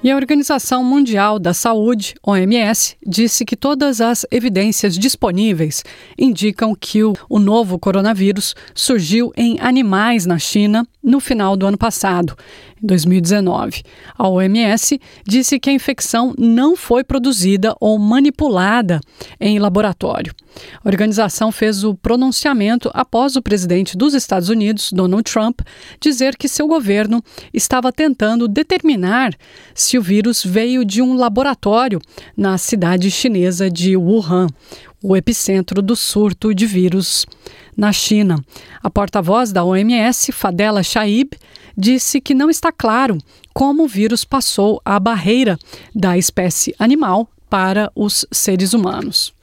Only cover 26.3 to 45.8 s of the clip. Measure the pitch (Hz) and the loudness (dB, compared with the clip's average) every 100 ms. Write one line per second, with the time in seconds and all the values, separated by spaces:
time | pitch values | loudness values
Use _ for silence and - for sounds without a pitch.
26.3 | 254 277 - 302 320 202 202 214 233 - | -2 -6 -2 0 0 0 0 0 -2 -4
27.3 | - - 233 - 254 247 254 311 254 214 | -20 -8 -4 -2 0 -2 0 0 0 0
28.3 | 233 233 208 311 370 320 233 180 233 254 | 0 0 0 -2 0 2 0 0 0 0
29.3 | 147 - - - - - 254 180 202 220 | -4 -16 -20 -18 -6 0 0 2 2 2
30.3 | 233 190 190 233 254 220 202 254 254 247 | -2 0 0 0 0 0 0 2 2 0
31.3 | 214 277 247 - 220 254 180 - - - | 0 -2 -2 0 0 0 -4 -8 -20 -12
32.3 | - 196 185 - 214 175 180 190 - 262 | -2 0 0 -2 0 2 2 0 0 0
33.3 | 196 180 175 190 165 180 185 170 226 165 | 2 0 0 -2 0 0 2 2 2 2
34.3 | 180 180 - - - - _ 196 190 180 | 0 0 -4 -20 -20 -20 _ 0 0 0
35.3 | - - 190 180 190 196 233 - 208 214 | -2 0 -2 0 -2 0 -2 -2 0 0
36.3 | 175 220 190 220 180 180 185 175 - - | 0 -2 0 0 0 0 0 -2 -4 -6
37.3 | - - - - - 208 202 - 214 196 | -10 -20 -20 -12 -2 0 0 0 2 2
38.3 | 156 - - - - 196 202 202 208 175 | 0 -4 -20 -20 -10 -4 -4 -2 -2 0
39.3 | 220 240 185 175 185 214 240 220 240 - | 0 0 0 0 2 2 2 0 0 -4
40.3 | - 202 175 208 208 175 226 214 214 277 | -2 -4 0 0 0 0 -2 0 0 -2
41.3 | - - - - - 196 254 - 285 - | -6 -20 -20 -14 -2 2 2 0 -4 0
42.3 | 262 302 311 330 320 226 226 269 170 - | 2 2 2 -2 -2 0 0 0 -2 -6
43.3 | _ _ - 269 294 311 196 214 233 - | _ _ -2 0 2 0 0 0 -2 -2
44.3 | 175 - - 202 214 - 202 202 214 165 | -4 -2 0 0 0 -2 0 0 0 0
45.3 | 240 240 170 - - | 2 2 -2 -8 -20